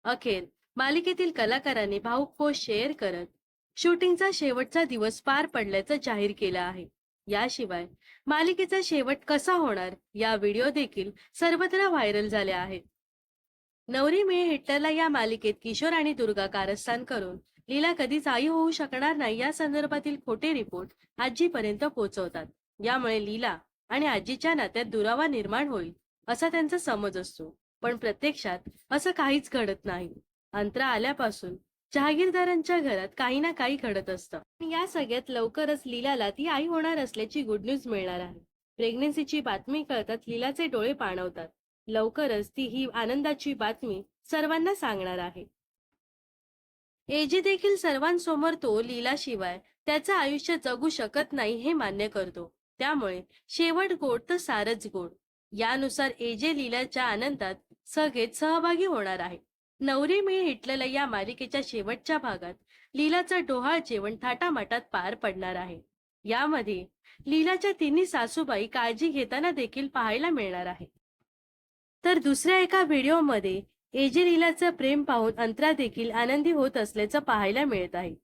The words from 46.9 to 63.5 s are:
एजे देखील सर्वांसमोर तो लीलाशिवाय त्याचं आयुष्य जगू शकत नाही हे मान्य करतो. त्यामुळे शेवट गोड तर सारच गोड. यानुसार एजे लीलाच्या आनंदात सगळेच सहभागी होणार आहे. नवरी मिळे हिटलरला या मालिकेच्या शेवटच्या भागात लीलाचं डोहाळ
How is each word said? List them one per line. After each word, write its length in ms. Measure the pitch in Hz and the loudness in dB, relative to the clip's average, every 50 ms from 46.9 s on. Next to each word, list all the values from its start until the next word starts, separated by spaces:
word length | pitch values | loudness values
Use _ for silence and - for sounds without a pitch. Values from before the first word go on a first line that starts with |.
| _ _ _ - | _ _ _ -2
एजे 320 | 277 302 311 269 320 381 | 0 0 2 2 2 2
देखील 340 | 349 392 392 370 - 403 403 | 2 2 0 2 4 2 2
सर्वांसमोर 760 | 381 - 330 285 269 294 330 349 349 349 339 320 285 302 330 330 | 4 2 0 0 2 2 2 2 2 0 0 0 2 2 0 0
तो 260 | 330 - 240 208 220 | 0 0 0 2 2
लीलाशिवाय 760 | 233 240 247 240 240 254 277 277 - 277 233 196 185 180 175 190 _ _ _ _ _ | 0 -2 -4 -4 -2 -2 -2 -2 -4 -6 -6 -4 -4 -6 -6 -8 _ _ _ _ _
त्याचं 260 | - 302 302 302 - 392 | 0 0 2 2 2 2
आयुष्य 420 | 359 294 277 285 285 - - 339 320 - | 2 2 2 0 -2 0 -2 -2 0 0
जगू 240 | 262 247 233 269 320 | -4 -2 0 0 -2
शकत 440 | 311 - 233 208 - 285 294 - | 0 0 -6 -2 0 -2 -2 -2
नाही 240 | 294 269 226 208 233 | -2 -2 0 0 -2
हे 160 | 226 240 302 | -2 0 0
मान्य 340 | 339 311 240 196 196 202 208 214 | 0 0 0 -2 -2 -2 -4 -2
करतो. 440 | - 202 185 180 - 180 170 - _ _ _ _ _ - | -2 -4 -4 -4 -6 -12 -14 -14 _ _ _ _ _ -4
त्यामुळे 420 | 262 285 302 285 226 196 185 180 185 _ _ _ _ _ | -2 0 0 0 0 -2 -4 -6 -10 _ _ _ _ _
शेवट 440 | - - 339 330 320 349 392 381 370 339 | 0 0 2 2 4 2 2 0 0 -2
गोड 200 | 302 269 240 240 - - | 0 0 0 -2 0 -2
तर 80 | 349 | -2
सारच 500 | 349 349 - 247 214 208 220 233 226 - | -2 0 -2 0 0 0 0 -2 -4 -6
गोड. 240 | 208 - 190 175 175 - _ _ _ _ _ _ _ | -8 -8 -8 -8 -8 -12 _ _ _ _ _ _ _
यानुसार 580 | - 202 226 226 254 269 269 262 - - 277 269 240 - | -4 -2 0 0 2 0 0 -2 0 0 0 0 -2 -2
एजे 340 | 233 233 233 208 269 320 320 | -4 -4 -2 0 0 0 0
लीलाच्या 480 | 285 269 240 233 247 262 254 - 262 254 | 0 -2 -2 -2 -2 -4 -2 -2 -2 0
आनंदात 500 | 240 208 208 247 285 285 269 202 185 190 - _ _ - _ _ | 0 0 0 -2 -4 -4 -4 -4 -6 -6 -10 _ _ -20 _ _
सगळेच 520 | - - 311 302 302 240 240 226 233 - - | -4 0 2 2 2 2 0 -2 -2 -2 -2
सहभागी 480 | 302 311 320 330 320 339 349 330 381 | 0 2 2 4 4 2 2 2 2
होणार 320 | 381 320 226 202 190 190 180 | 2 2 0 0 -2 -2 -4
आहे. 200 | 170 180 175 - _ _ _ _ _ _ _ _ | -4 -6 -8 -12 _ _ _ _ _ _ _ _
नवरी 400 | 269 269 269 269 285 302 370 403 | -2 0 2 2 2 4 2 2
मिळे 200 | 392 392 370 381 | 2 2 2 2
हिटलरला 420 | 370 320 254 220 - 247 269 269 262 | 2 0 0 -2 -4 -4 -2 -2 -2
या 220 | 262 262 269 285 | -2 0 -2 -2
मालिकेच्या 540 | 254 220 202 196 208 247 - 262 226 - 277 262 | 0 -2 -4 -4 -6 -6 -8 -8 -4 -4 -4 -4
शेवटच्या 540 | - - 220 196 202 240 254 _ - 320 302 | -2 -6 -6 -4 -4 -6 -6 _ -2 -2 0
भागात 360 | 311 247 196 180 175 175 180 _ _ _ _ - - _ - | 0 -4 -6 -6 -8 -12 -14 _ _ _ _ -20 -20 _ -2
लीलाचं 500 | 269 302 311 330 359 349 349 370 359 320 | 0 2 4 4 2 2 2 0 0 2
डोहाळ 340 | - | 0